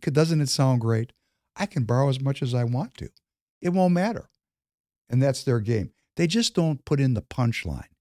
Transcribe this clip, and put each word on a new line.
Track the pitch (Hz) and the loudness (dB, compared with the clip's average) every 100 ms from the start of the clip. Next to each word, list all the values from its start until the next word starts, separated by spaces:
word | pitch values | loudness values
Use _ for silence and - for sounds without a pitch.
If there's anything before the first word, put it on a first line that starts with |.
doesn't | - 139 160 160 | -2 2 2 2
it | 139 | 0
sound | - 135 127 | 2 2 2
great? | 113 113 117 _ _ _ _ | 0 -2 -4 _ _ _ _
I | - 202 | -8 -6
can | 165 | -4
borrow | 113 123 139 | 0 2 2
as | 131 | 0
much | 135 139 | -2 -4
as | 127 | -2
I | 123 | -2
want | 120 123 196 - | -2 -2 -6 -10
to. | - _ _ _ _ _ | -16 _ _ _ _ _
It | 175 | -2
won't | 180 180 | 2 4
matter. | 175 202 226 - _ _ _ _ _ _ _ _ | 4 0 -4 -12 _ _ _ _ _ _ _ _
And | 123 | 0
that's | 139 127 | 2 0
their | - 120 | 0 0
game. | 104 117 95 - _ - | 0 -2 -2 -10 _ -2
They | 170 | 0
just | 208 233 | 2 0
don't | - 165 147 | 2 0 0
put | - 143 | -2 0
in | 135 | 2
the | 113 | 0
punchline. | - - 120 113 - 67 - _ | -4 -2 0 0 -6 -8 -12 _